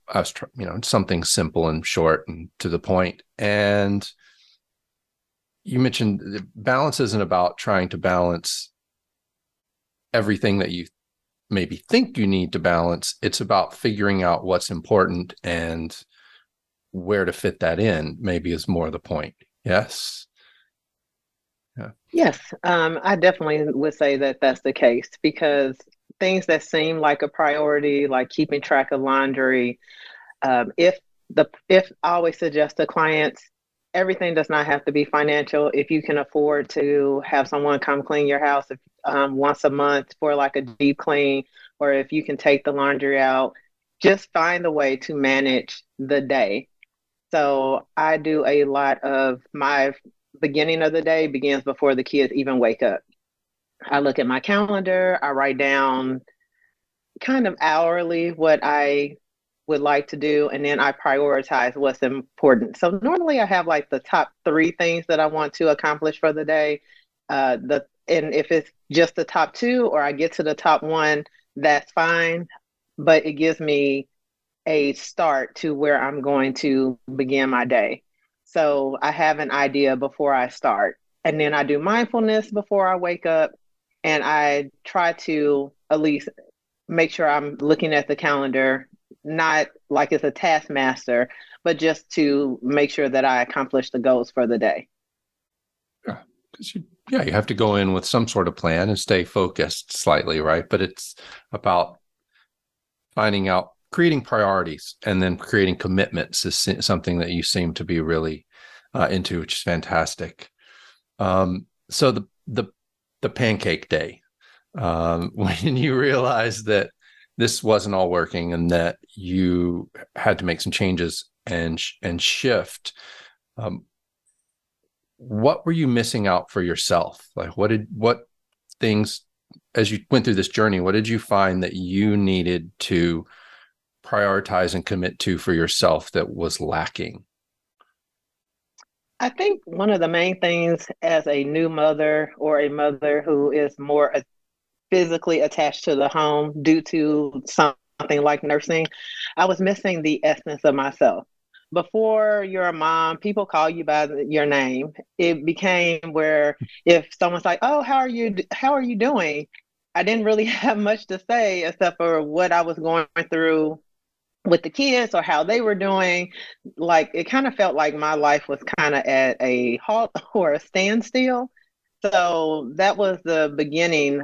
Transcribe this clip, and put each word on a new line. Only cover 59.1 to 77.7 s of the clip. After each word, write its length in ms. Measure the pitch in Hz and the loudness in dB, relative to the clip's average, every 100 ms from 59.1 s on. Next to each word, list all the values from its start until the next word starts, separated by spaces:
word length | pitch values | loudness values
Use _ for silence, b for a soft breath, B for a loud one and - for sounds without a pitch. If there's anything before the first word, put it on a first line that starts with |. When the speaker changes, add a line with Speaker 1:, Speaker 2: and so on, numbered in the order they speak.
| - _ _ _ _ - | -8 _ _ _ _ -4
Speaker 2:
would 140 | 151 | 0
like 260 | 147 147 147 | 2 2 0
to 80 | 151 | -4
do, 320 | 147 147 147 | 0 2 0
and 140 | 139 | -2
then 160 | 143 147 | -2 0
I 140 | 143 | 0
prioritize 840 | 139 - 139 143 139 135 135 123 135 | 0 0 2 2 0 0 0 0 0
what's 260 | 139 131 | -2 0
important. 760 | 127 135 - - 147 123 113 - | -2 -4 -10 2 4 4 2 -2
So 220 | 175 190 | -2 0
normally 380 | 233 359 330 277 | 0 0 0 0
I 60 | 202 | 2
have, 220 | 185 170 | 0 2
like, 220 | 156 - | -2 -2
the 100 | 135 | -6
top 320 | - 175 143 - - | 0 0 0 -2 0
three 260 | 151 165 | 2 2
things 340 | - 170 170 165 | 0 0 0 0
that 100 | 156 | 2
I 60 | 156 | 2
want 280 | 156 151 - | 0 -4 0
to 140 | 160 | 2
accomplish 500 | 143 156 151 156 156 | 2 0 0 -2 0
for 120 | 160 | 0
the 120 | 151 156 | 0 0
day. 360 | 156 151 147 b b b _ - | 0 0 -2 b b b _ -6
Uh, 280 | 143 135 123 | 0 0 0
the, 280 | 127 143 - _ - | 0 -2 -2 _ -2
and 260 | 165 151 | -2 0
if 180 | 147 151 | -2 2
it's 200 | 165 147 _ - | 0 0 _ -2
just 240 | 147 165 - | 2 2 2
the 100 | 165 | -4
top 280 | 175 160 | 0 -2
two 340 | - 240 254 233 | -2 0 2 2
or 140 | 151 | 0
I 120 | 143 | 0
get 180 | 143 165 | 0 -2
to 100 | - | -2
the 120 | 151 151 | -4 0
top 280 | 170 151 | 2 2
one, 420 | 156 160 151 151 151 b _ - | 2 0 2 0 -4 b _ -2
that's 340 | 147 147 - | 2 2 0
fine, 560 | - 165 170 165 170 170 B _ _ _ - | 0 2 2 0 -2 -8 B _ _ _ -2
but 280 | 151 156 156 | 4 4 4
it 80 | |
gives 260 | 143 160 156 | 0 0 0
me 480 | 151 147 139 139 139 _ _ _ _ _ - | 0 0 2 0 -6 _ _ _ _ _ -2
a 280 | 156 143 | 0 0
start 640 | 135 - - 165 135 127 - | -2 -8 -2 0 0 -4 -6
to 180 | 165 | -6
where 280 | 143 147 143 | -2 2 2
I'm 200 | 131 143 | 0 -4
going 320 | 139 139 135 131 | 0 0 0 -2
to 420 | 151 135 131 123 - | 0 2 0 -4 -8
begin 360 | 131 131 139 135 | -6 -2 0 2
my 160 | 123 | 0
day. 380 | 123 | 2